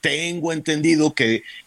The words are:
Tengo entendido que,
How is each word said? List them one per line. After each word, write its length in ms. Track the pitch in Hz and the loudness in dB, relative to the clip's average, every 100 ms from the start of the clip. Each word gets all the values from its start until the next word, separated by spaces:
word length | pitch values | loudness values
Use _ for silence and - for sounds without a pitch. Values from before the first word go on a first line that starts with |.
Tengo 520 | 160 143 170 175 160 | -4 -2 -4 -4 -4
entendido 600 | 160 156 156 160 160 151 | -4 -2 0 2 4 2
que, 280 | - 113 113 - - | 2 0 0 -4 -18